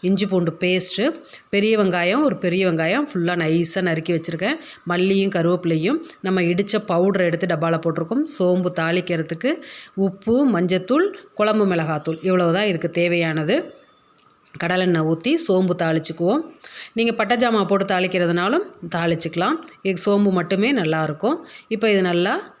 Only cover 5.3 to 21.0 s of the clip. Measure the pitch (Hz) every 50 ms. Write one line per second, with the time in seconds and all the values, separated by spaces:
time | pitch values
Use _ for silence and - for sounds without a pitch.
5.3 | 190 180 165 170 180 175 175 170 165 160 156 196 277 330 - - - _ - 190
6.3 | 190 185 175 170 175 175 202 196 - 208 208 - 180 170 180 196 190 190 180 170
7.3 | 165 170 - 180 175 156 160 165 165 160 165 170 156 165 165 165 226 269 302 320
8.3 | - - 185 180 180 185 180 180 175 170 160 165 170 180 175 - 175 160 160 156
9.3 | 170 165 - 254 320 320 - - - - - - _ - 196 196 190 - - -
10.3 | 226 254 285 262 214 170 180 180 185 185 185 - 247 302 359 403 - - - -
11.3 | _ - 208 214 214 214 208 190 180 165 160 156 160 151 151 - 160 160 - 185
12.3 | 185 180 180 170 165 185 214 214 180 160 160 170 165 170 170 175 175 170 165 165
13.3 | 156 156 156 151 214 311 370 - - - - _ _ _ _ _ _ _ _ _
14.3 | - _ _ - _ - 170 170 180 180 185 180 175 165 156 156 165 160 165 247
15.3 | 302 330 - - 190 185 190 180 175 165 175 160 160 160 160 - 160 - 170 175
16.3 | 220 294 330 - - - - - - - - - _ 226 233 233 233 226 220 196
17.3 | 240 233 247 240 226 214 196 175 202 196 190 196 196 180 185 185 185 185 175 170
18.3 | 170 175 175 196 254 339 415 - - - - 165 - 170 170 170 170 165 - 165
19.3 | 160 170 175 214 302 320 - - - _ _ 190 190 180 - 208 202 202 208 202
20.3 | 185 190 170 165 196 190 208 247 285 247 180 156 160 160